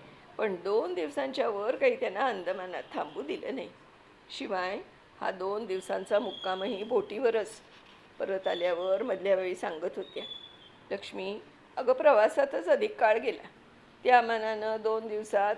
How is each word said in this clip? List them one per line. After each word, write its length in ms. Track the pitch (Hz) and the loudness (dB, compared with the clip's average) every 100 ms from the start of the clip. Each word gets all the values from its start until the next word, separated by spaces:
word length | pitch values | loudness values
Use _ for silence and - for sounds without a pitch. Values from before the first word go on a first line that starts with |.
| - - - - | -10 -20 -14 -4
पण 180 | 214 180 | -2 -2
दोन 300 | 185 214 339 | 0 2 2
दिवसांच्या 560 | 359 311 285 269 269 233 | -2 -4 -2 -2 0 0
वर 260 | 202 214 254 | 0 -2 2
काही 240 | 269 233 | 2 2
त्यांना 260 | 226 190 262 | -2 0 0
अंदमानात 580 | 202 175 190 185 160 - | 0 -4 -6 -6 -10 -8
थांबू 280 | - 156 190 | -6 -6 -6
दिलं 340 | 269 - - 247 | -6 -6 -6 -8
नाही. 140 | 113 - - - - - - - | -10 -14 -20 -20 -20 -20 -18 -10
शिवाय 420 | 254 190 180 214 392 - - - | -4 -2 -2 -6 -10 -20 -20 -6
हा 100 | - | -6
दोन 340 | 190 190 208 226 | -4 -4 -4 -4
दिवसांचा 540 | 190 - 190 190 208 | -6 -4 -6 0 0
मुक्कामही 640 | 208 180 190 185 196 196 | 0 -4 -4 -2 -4 -4
बोटीवरच. 680 | 214 233 196 208 254 226 202 - - - - - - - | 0 0 0 0 2 2 -2 -8 -20 -20 -20 -20 -18 -6
परत 280 | - 190 190 | -4 -2 0
आल्यावर 560 | 180 175 170 185 285 | 0 0 0 2 0
मधल्या 320 | 262 180 185 185 | 0 0 2 2
वेळी 200 | 185 185 | 2 -4
सांगत 340 | 214 160 175 - | -4 -4 -6 -6
होत्या, 280 | - - - - - - - - - | -8 -10 -12 -14 -16 -20 -20 -20 -10
"लक्ष्मी, 480 | 196 - 202 190 214 - - - - | -8 -8 -8 -8 -8 -12 -20 -10 -2
अगं 160 | 254 | 2
प्रवासातच 720 | 254 311 226 214 311 277 - 247 | 6 8 8 6 4 0 0 2
अधिक 320 | 262 214 - | 2 2 2
काळ 180 | 220 226 | 4 4
गेला. 300 | 254 170 - - - - - - | 0 -6 -12 -20 -20 -20 -20 -4
त्या 180 | 247 247 | 6 6
मानानं 560 | 226 226 220 214 214 220 | 6 0 -2 -2 -2 -2
दोन 260 | 214 220 220 | 0 -2 -2
दिवसात 480 | 214 220 208 202 | -6 0 2 2